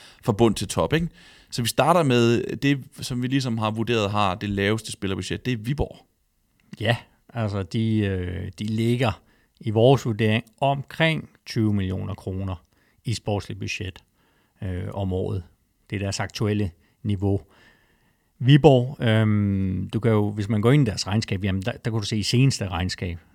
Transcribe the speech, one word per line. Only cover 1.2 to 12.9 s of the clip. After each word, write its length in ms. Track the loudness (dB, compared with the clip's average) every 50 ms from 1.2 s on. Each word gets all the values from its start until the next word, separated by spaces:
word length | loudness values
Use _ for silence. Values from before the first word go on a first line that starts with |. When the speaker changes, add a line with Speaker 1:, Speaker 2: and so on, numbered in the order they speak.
| -20 -20 -20 -20 _ _
Speaker 1:
Så 100 | -8 -6
vi 60 | -4 -2
starter 360 | 0 2 2 4 4 4 4
med 400 | 4 4 4 6 4 4 2 0 -2 -4 -2
det, 260 | 0 0 0 0 -4 -10 -14 -14
som 200 | -10 -8 -6 -4
vi 60 | -2 -2
ligesom 300 | -2 -2 -2 -2 -2 -2
har 140 | -2 -2
vurderet 400 | -2 -2 -2 0 0 0 0 0
har 240 | 0 0 0 0 -2
det 140 | -2 -4 -4
laveste 420 | -2 0 0 0 0 0 -4 -8
spillerbudget. 540 | -10 -8 -6 -4 -4 -4 -4 -6 -6 -6 -4
Det 80 | -4 -4
er 40 | -4
Viborg. 480 | -4 -4 -4 -2 -4 -6 -6 -12 _ _ _ _ _ _ _ _ _ _ _ _ _ _ -12 -4
Speaker 2:
Ja, 180 | -2 0 0 -2 -4 _ _ _ _ _ -6
altså 300 | -4 -4 -4 -4 -4 -6
de, 340 | -4 -2 -2 0 2 2 2
øh, 540 | 0 0 -2 -4 -4 -6 -6 -8 -8 -10 -10 -8
de 40 | -6
ligger 580 | -4 -2 0 0 0 0 2 0 0 -2 -4 _ _ _ _ _ _ _ _
i 80 | -6 -2
vores 360 | 2 6 6 6 6 6 2
vurdering 380 | -2 -2 0 2 2 2 0 -2 -6 _ _
omkring 680 | -2 -2 -2 -2 -6 -10 -4 0 0 0 0 -2 -6 -10 _ _ _
tyve 280 | -6 -2 0 0 2 2
millioner 400 | 0 0 -2 -4 -4 -6 -8 -10
kroner 500 | -10 -8 -8 -8 -6 -6 -6 -8 -10 -12 _ _ _ _ _